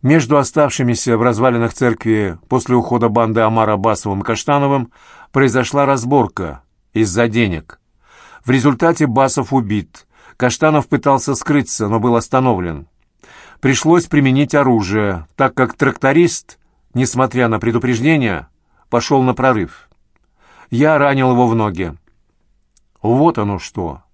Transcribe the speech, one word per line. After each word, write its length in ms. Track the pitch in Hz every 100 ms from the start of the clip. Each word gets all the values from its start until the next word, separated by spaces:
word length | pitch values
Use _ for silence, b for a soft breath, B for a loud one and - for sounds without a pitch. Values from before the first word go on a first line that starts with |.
Между 380 | 127 160 120 143
оставшимися 800 | - 160 147 - 123 113 - 113
в 40 |
развалинах 520 | 120 110 127 120 113
церкви 640 | - 123 113 113 107 101 80 _
после 280 | 131 - 123
ухода 340 | 117 123 120
банды 320 | 113 113 110
Омара 340 | 110 113 110 104
Басовым 460 | 110 104 107 98
и 20 |
Каштановым 680 | 98 113 - 143 139 139 120 B B B B
произошла 520 | 135 135 120 120 143
разборка 760 | 139 139 120 143 104 - 87 67 _ _ _
из-за 340 | 107 110 90 117
денег. 500 | 110 110 85 - - _ _ B B B B
В 80 | -
результате 560 | 131 131 123 170 165 147
Басов 460 | 117 135 139 127
убит. 540 | 135 104 104 90 - _ b b b
Каштанов 500 | 123 - 156 156 -
пытался 460 | - 151 135 -
скрыться, 540 | 135 - 147 123 - 104
но 120 | 110
был 160 | 120 117
остановлен. 720 | - 131 131 104 90 76 80 _ _ _ B B B B
Пришлось 460 | - 131 156 175 165
применить 480 | 151 135 131 143
оружие, 720 | 147 135 117 95 107 104 90 78 _
так 180 | 135
как 200 | - 127
тракторист, 840 | - 135 - 135 143 175 - - - _ _ _
несмотря 540 | 120 127 - 131 127 120
на 100 | 110
предупреждение, 880 | 113 117 123 117 135 160 120 87 69 _ _ _ _
пошел 340 | 120 - 139
на 120 | 127
прорыв. 560 | 110 131 113 82 - _ _ _ _ _ _ b b b
Я 280 | 120 147 156
ранил 340 | 143 135 131
его 160 | 123 120
в 60 | 113
ноги. 380 | 107 87 87 78 _ _ _ _ _ _ _ _ _ _
Вот 360 | 107 123 165 156
оно 200 | 104 98
что. 440 | - - 85 69 _